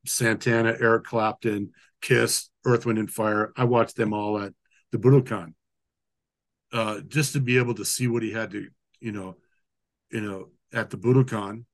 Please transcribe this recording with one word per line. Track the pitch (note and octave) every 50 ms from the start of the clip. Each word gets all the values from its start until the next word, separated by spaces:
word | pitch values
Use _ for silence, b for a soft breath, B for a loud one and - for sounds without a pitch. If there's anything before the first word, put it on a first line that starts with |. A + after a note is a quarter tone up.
| _
Santana, | - - - B2 A2+ G#2 - - B2 A#2 A#2 A2+ A2+ A2+ -
Eric | A#2+ A2+ A2+ A2+ -
Clapton, | - - A#2 G#2+ A2 G#2+ _ - A2+ G#2 G2+ G2+ - b b b b b _
Kiss, | - - B2+ A#2 A#2 A#2 - - - _ _ _ _
Earth, | B2+ B2 A#2+ -
Wind | A#2+ A2 A2
and | G#2+ -
Fire. | - - A2 G#2+ G#2+ G#2+ G#2+ G#2+ _
I | - A#2+
watched | A#2+ B2 A#2 A2+ - -
them | - A#2 G#2+
all | G#2 G#2+ G#2 G#2 G#2 G#2
at | G2+ G2 - _ _ _ _ _ _ _
the | - G#2+
Budokan. | G#2+ B2+ C#3 C#3 B2+ - A2+ G2 E2+ E2 E2 _ _ _ _ _ _ _ _ _ _ _ _ _ _ _ _ _ _ _ _ _ _ _
Uh, | - A#2 A2 G#2+ G#2+ G2+
just | G2 - - D3+ D3 - -
to | C#3+
be | C3 A#2+ B2 B2+
able | A#2+ A#2+ A#2
to | G#2 G2+
see | - - - B2+
what | A#2+ A#2 A#2
he | A2 G#2+
had | G#2 A2+ A2 G2
to, | G2 G2+ - - _ _ _ _ _ _
you | - A2+
know, | G#2 G2+ F#2 F#2 F2+ _ _ _ _ _ _ _ _ _ _ _ _ _ _ _
you | - A2+
know, | G#2 G#2 G2 F#2+ - - _ _ _ _
at | - A#2 A2 -
the | -
Budokan | F#2 F#2 A#2+ B2+ C3+ C3 B2+ A#2+ G#2+ G2+ G2 G#2 A#2 A#2+ _